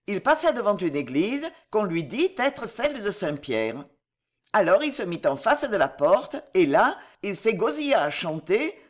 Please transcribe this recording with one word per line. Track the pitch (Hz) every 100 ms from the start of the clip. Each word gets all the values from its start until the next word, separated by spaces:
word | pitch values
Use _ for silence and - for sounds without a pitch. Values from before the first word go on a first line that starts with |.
| -
Il | 196
passa | 262 311 339
devant | 247 208 202
une | 175 143
église | 123 135 196 277 320 - -
qu'on | 214
lui | 208 165
dit | 143 233 370 -
être | 262 277 220
celle | - 285 269
de | 202
Saint-Pierre. | - 165 147 - 110 110 123 - _ _ _ _ _ _
Alors | - - 285
il | 302
se | 269
mit | 196 165 151
en | 135
face | 220 294 277
de | 202
la | 135
porte, | - 147 202 208 - -
et | 185
là, | 151 151 240 392 - _
il | 208 185
s'égosilla | 220 196 233 294 285 247
à | 151
chanter, | - 170 160 - 208 311 -